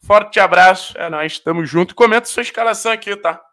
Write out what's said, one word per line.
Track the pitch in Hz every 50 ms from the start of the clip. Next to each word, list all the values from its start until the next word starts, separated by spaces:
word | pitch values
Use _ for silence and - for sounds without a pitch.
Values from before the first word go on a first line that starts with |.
| _
Forte | - 202 208 208 208 - 220
abraço. | 190 180 175 180 185 185 185 185 - - -
É | - 175 170
nóis, | 160 151 156 160 - -
tamo | _ 165 165 170 165
junto. | 139 143 170 180 - -
Comenta | - 233 226 214 233 233
sua | - - - 240
escalação | - - 220 226 226 214 214 - 226
aqui, | 226 220 220 208 202
tá? | 202 202 170 160 - _ _